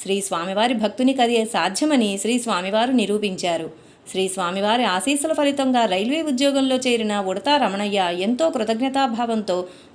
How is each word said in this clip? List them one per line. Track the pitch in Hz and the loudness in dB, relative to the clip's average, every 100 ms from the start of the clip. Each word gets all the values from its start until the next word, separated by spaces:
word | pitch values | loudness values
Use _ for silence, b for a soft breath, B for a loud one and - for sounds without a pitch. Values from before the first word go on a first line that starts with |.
శ్రీ | - 196 | -4 -2
స్వామివారి | 190 175 175 190 240 | -2 -4 -2 0 0
భక్తునికి | 247 208 208 254 262 | 0 -2 0 0 2
అది | 233 233 | 2 2
సాధ్యమని | 220 202 170 190 302 285 208 196 | 0 0 0 0 2 2 2 0
శ్రీ | 214 247 | 0 0
స్వామివారు | 233 190 185 214 247 | 0 -2 0 0 2
నిరూపించారు. | 254 202 208 208 185 180 165 160 B B B - | 2 2 0 -2 -2 -2 -2 -4 B B B -8
శ్రీ | 185 190 | -4 -2
స్వామివారి | 185 175 190 208 233 | -2 -4 0 0 2
ఆశీస్సుల | 233 185 226 285 311 | 2 0 0 0 0
ఫలితంగా | 311 285 277 262 247 | 0 0 0 2 2
రైల్వే | 226 185 220 302 | 2 0 0 -2
ఉద్యోగంలో | 311 247 277 277 269 254 | -2 0 2 2 2 0
చేరిన | 254 233 214 208 | 0 0 0 -2
ఉడతా | 190 185 277 285 | -2 -2 0 2
రమణయ్య | 226 196 208 202 180 | 2 0 -2 0 0
ఎంతో | 180 196 247 320 | 0 -2 0 0
కృతజ్ఞతాభావంతో, | 269 220 226 262 269 262 220 240 220 202 180 180 B B | 0 -2 -2 -2 0 0 0 -2 -2 -2 -2 -4 B B